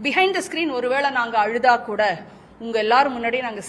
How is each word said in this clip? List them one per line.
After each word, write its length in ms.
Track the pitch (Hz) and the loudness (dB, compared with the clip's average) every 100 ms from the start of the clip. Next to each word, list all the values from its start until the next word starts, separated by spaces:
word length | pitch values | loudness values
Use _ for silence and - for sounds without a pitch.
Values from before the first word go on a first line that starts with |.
behind 300 | 277 277 381 | -2 2 2
the 80 | 370 - | 0 -4
screen, 220 | 320 330 | -4 -2
ஒருவேளை 380 | 254 247 269 285 | -2 -2 0 0
நாங்க 380 | 262 233 226 208 | -2 -2 0 0
அழுதா 340 | 233 247 233 | 2 4 4
கூட 420 | 233 208 208 165 - - - - | 0 0 0 0 -8 -20 -20 -14
உங்க 200 | 226 220 | -4 -2
எல்லாரும் 320 | 214 247 285 | 4 4 4
முன்னாடியே 300 | 247 233 254 | 0 -2 -2
நாங்க 200 | 247 208 | -4 -8